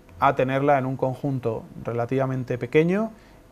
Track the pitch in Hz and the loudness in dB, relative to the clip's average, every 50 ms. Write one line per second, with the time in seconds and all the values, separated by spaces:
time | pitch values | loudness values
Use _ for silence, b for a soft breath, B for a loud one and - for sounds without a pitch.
0 | - - - - 131 139 139 139 131 131 135 135 139 147 143 135 127 131 135 123 | -20 -20 -4 0 2 2 2 2 2 0 0 2 4 4 4 4 2 0 -2 -2
1 | - 131 123 - - 143 135 127 - 117 110 - - - - - - - 117 117 | -2 -2 -2 -4 -4 -4 -4 -2 -2 -4 -4 -4 -8 -12 -16 -12 -8 -6 -4 -4
2 | 120 117 135 131 135 131 131 131 123 - 127 117 135 120 - 156 160 170 185 202 | -2 -2 0 0 0 0 -2 -4 -4 -4 -4 -4 -4 2 4 4 4 4 2 0
3 | 220 220 220 b b b b b b - | -2 -4 -6 b b b b b b -6